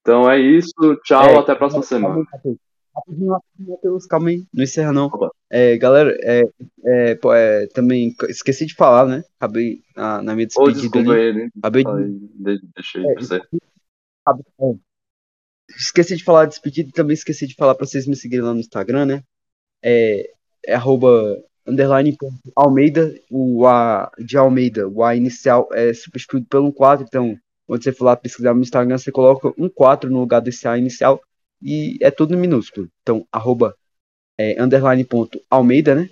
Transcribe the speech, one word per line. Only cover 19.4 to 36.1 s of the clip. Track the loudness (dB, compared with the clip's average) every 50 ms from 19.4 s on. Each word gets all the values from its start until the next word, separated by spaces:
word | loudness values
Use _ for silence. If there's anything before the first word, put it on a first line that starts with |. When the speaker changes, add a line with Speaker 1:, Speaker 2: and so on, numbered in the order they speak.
| _ _ _ _ _ _ _ _ -2
Speaker 2:
É, | 0 2 2 2 2 0 -4 -6 -10 _ _ _ _ _ _ -6
é | -4 -4
arroba | -2 0 0 0 2 4 4 4 4 2 -2 -6 -8 -12 _ _ _ _
underline | -6 -2 -2 0 2 2 2 2 0 -2
ponto | _ -12 -14 -14 -18 _ -6 _
Almeida, | 2 2 4 4 4 2 2 2 0 -2 -2 -4 -14 _ _
o | -6 -4 -2 -2 0 4 4
A | 4 4 4 2 0 0 -2 -4 -8 -14
de | -18 -12 -2 0
Almeida, | 2 2 4 2 2 0 -2 -2 -4 -6
o | -6 -2 0 0
A | 0 2
inicial | 0 -2 -4 -6 -2 0 2 2 2 2 -2 -4
é | -2 -2 -2 -2
substituído | -4 -14 -16 _ -16 -12 _ -8 -8 -6
pelo | _ 0 0 0 0
quatro, | 0 2 4 4 4 2 -2
então, | -6 -6 -4 -4 -4 -6 -10 _ _ _ _ _
quando | -10 -10 -6 -6
você | -6
for | -6 _ 2
lá | 2 2
pesquisar | 2 -4 -14 -10 -2 -2 0 0
no | 0
Instagram, | -2 0 -2 -2 -2 0 -4
você | -4 -6 -6
coloca | -2 4 4 4 4 4 -2 -6 -4
um | -4 -8
quatro | -8 _ 2 4 4 4 2 -2 -4
no | -4 -4
lugar | -2 0 0 -2
desse | -2 -4 -10 -8 -6
A | -4 -4
inicial, | -2 -4 -4 -4 0 0 0 0 0 _ _ _ _ _ _ _ _
e | -10 -8 -8 -6 -6 -8 -6 0
é | 0 0
tudo | 2 2 -2 -2 0
em |
minúsculo. | -2 0 0 0 -2 -2 -6 _ -14 -14 -14 _ _
Então, | _ -4 -4 -4 -6 _
arroba, | -10 -6 -2 -2 0 0 0 -2 -2 _ _ _ _ _ _ _ _ _ _ _ _
é, | -6 -4 -4 -2 -2
underline | 0 2 2 2 2 2 0 0 -2
ponto | _ -4 -4 -4 -4 -10 -20 _ _
Almeida, | 0 2 2 4 2 4 2 2 0
né? | 0 -2 -8